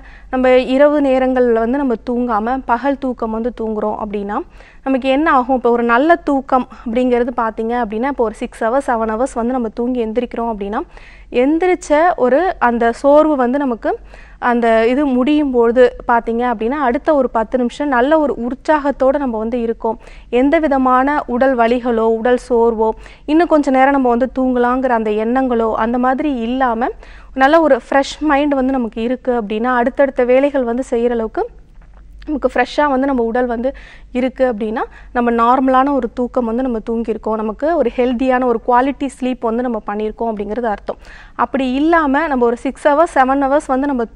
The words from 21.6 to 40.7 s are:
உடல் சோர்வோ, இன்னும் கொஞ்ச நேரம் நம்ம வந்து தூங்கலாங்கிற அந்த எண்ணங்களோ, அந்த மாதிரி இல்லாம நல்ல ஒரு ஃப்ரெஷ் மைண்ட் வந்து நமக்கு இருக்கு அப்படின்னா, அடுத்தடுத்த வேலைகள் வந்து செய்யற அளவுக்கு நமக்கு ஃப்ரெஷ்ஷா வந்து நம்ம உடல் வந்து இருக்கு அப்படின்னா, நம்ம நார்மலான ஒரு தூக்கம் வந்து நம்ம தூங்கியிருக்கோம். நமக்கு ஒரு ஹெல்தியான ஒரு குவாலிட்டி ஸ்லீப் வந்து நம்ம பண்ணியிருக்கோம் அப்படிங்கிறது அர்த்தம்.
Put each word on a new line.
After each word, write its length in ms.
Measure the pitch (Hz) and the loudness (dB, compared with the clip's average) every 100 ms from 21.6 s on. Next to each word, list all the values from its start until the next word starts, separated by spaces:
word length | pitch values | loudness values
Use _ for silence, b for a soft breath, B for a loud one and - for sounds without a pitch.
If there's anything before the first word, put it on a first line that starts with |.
| 226 247 247 226 | 2 0 0 0
உடல் 380 | 226 226 240 247 - | 0 0 0 -2 0
சோர்வோ, 420 | 240 233 220 220 220 B B | 2 2 2 -2 -4 B B
இன்னும் 240 | - 311 339 | 0 2 4
கொஞ்ச 220 | 311 277 | 2 2
நேரம் 200 | 262 269 | 4 4
நம்ம 180 | 277 247 | 4 2
வந்து 220 | 233 254 262 | 0 0 -2
தூங்கலாங்கிற 500 | 262 247 240 262 262 | -2 0 0 0 0
அந்த 220 | 226 214 | 0 0
எண்ணங்களோ, 640 | 214 226 254 262 233 226 | -2 0 0 0 0 0
அந்த 240 | - 220 247 | -2 -2 0
மாதிரி 360 | 254 262 302 | 0 0 -2
இல்லாம 520 | 247 226 254 254 226 285 - B B B | -2 -4 -2 -2 0 -4 -6 B B B
நல்ல 260 | 262 269 330 | 0 4 4
ஒரு 200 | 302 240 - | 4 2 2
ஃப்ரெஷ் 300 | 269 269 - | 0 0 -4
மைண்ட் 340 | 302 277 294 | 0 0 2
வந்து 180 | 269 254 | 0 0
நமக்கு 300 | 269 226 226 | -2 -4 -4
இருக்கு 400 | 233 254 262 240 | -4 -4 -2 -4
அப்படின்னா, 220 | 202 214 | -2 -4
அடுத்தடுத்த 600 | 247 247 247 262 277 269 | 0 0 0 2 0 2
வேலைகள் 400 | 240 254 285 277 | 2 4 4 0
வந்து 180 | 233 240 262 | -2 -4 -2
செய்யற 200 | 233 240 | -2 0
அளவுக்கு 380 | 233 220 339 466 - - - - - - - - | -2 -4 -6 -8 -10 -20 -20 -20 -20 -20 -16 -8
நமக்கு 240 | 302 254 | -4 -2
ஃப்ரெஷ்ஷா 340 | 262 254 - 294 | -2 -2 0 0
வந்து 180 | 262 277 | 0 0
நம்ம 160 | 262 | 0
உடல் 240 | 233 240 247 | 0 -2 -2
வந்து 280 | 233 254 B B B B | -2 -4 B B B B
இருக்கு 400 | 247 254 254 254 | -4 -4 0 -2
அப்படின்னா, 300 | 208 220 240 453 B B | 0 -4 -4 -8 B B
நம்ம 180 | 247 240 | -2 0
நார்மலான 640 | 233 233 262 262 262 277 | 2 2 4 4 2 2
ஒரு 200 | 277 233 | 0 -2
தூக்கம் 320 | - 240 262 | -6 -4 -2
வந்து 180 | 226 233 | -2 -4
நம்ம 160 | 262 226 226 | -4 -4 -4
தூங்கியிருக்கோம். 440 | 226 226 220 214 | -4 -4 -6 -4
நமக்கு 420 | 220 220 208 302 339 | -4 -4 -4 -2 0
ஒரு 140 | 247 254 | 0 0
ஹெல்தியான 480 | 247 240 262 254 | -2 0 0 2
ஒரு 160 | 254 226 - | 0 0 2
குவாலிட்டி 420 | 247 269 262 277 - | 2 2 -2 -8 -4
ஸ்லீப் 200 | 254 254 | -6 -4
வந்து 220 | 233 226 | -4 -2
நம்ம 200 | 254 220 - | -4 -6 -6
பண்ணியிருக்கோம் 440 | 208 214 - 226 | -6 -6 -6 -6
அப்படிங்கிறது 340 | 208 202 220 | -6 -6 -4
அர்த்தம். 320 | 233 | -4